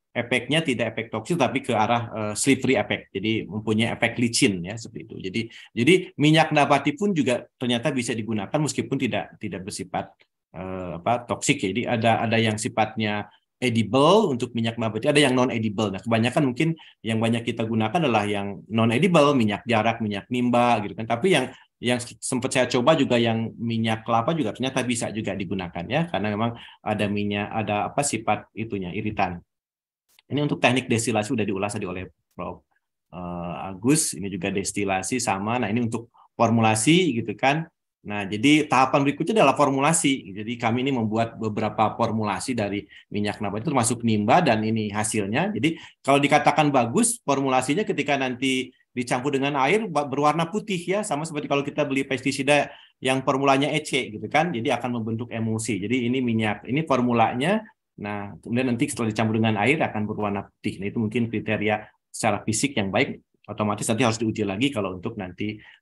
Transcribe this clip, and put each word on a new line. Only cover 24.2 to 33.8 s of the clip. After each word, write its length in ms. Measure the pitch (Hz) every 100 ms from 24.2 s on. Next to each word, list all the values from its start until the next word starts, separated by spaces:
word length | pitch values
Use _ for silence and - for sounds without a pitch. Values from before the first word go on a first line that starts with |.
| 117
juga 240 | 165 107 95
ternyata 240 | 131 131
bisa 320 | 120 120 107
juga 240 | 104 101 95
digunakan 480 | 90 98 87 90
ya, 240 | 85 135 170
karena 240 | 98 104
memang 240 | 104 117 117 - -
ada 240 | - 104
minyak, 480 | 104 104 104 101 104
ada 400 | 113 104 104 98
apa, 80 | -
sifat 480 | 143 110 - 104 - -
itunya, 400 | 113 101 90 98
iritan. 480 | 104 101 95 87 _ _ _ _ _ _ _ _ -
Ini 160 | 139
untuk 160 | 147 139
teknik 320 | 127 127 123
destilasi 400 | 120 113 110 110 120
udah 80 | 101
diulas 320 | 95 104 107
tadi 80 | 95
oleh 240 | 92 92 _ _
Prof, 320 | - 90 87 _ _ _ _ _
eh, 560 | 82 87 87 87 80 92
Agus. 400 | 92